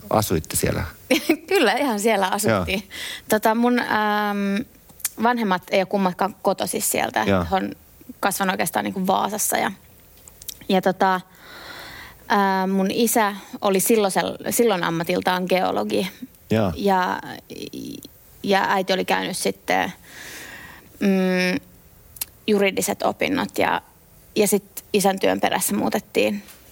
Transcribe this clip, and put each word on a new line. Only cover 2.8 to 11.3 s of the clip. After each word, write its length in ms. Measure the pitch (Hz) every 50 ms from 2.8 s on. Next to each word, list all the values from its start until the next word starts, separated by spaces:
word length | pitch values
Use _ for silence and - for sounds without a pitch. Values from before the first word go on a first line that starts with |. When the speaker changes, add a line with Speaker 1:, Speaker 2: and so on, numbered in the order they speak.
| - - - - - - - - - -
Speaker 2:
Tota, 260 | 220 214 - 226 220
mun, 240 | 226 240 240 247 240
ähm, 760 | - - - 214 214 214 208 208 208 208 202 202 202 196 196 202 - - - - - _ - - - - - - 220
vanhemmat 400 | 233 247 233 233 202 185 180 - -
ei 80 | - 202
ole 60 | 190
kummatkaan 500 | 185 - 202 196 185 175 - 196 190 - -
kotoisin 400 | - 202 190 - 208 190 - 220
sieltä. 420 | 214 - - - - - - - - -
Speaker 1:
Joo. 180 | 101 92 87 80
Speaker 2:
He 40 | 190
on 160 | 190 196 - - - - - - - - - 247 -
kasvanut 340 | - 202 190 - 202 190 190
oikeastaan 320 | 202 214 190 - 214 208
niinku 220 | 208 190 196 185 185
Vaasassa 500 | 190 202 214 208 208 202 - - - -
ja, 140 | 226 226 196 - - - - - - - - - - - - - - - - - - -
ja 120 | 202 190
tota, 340 | 180 196 185 190 202 190 185 185 - -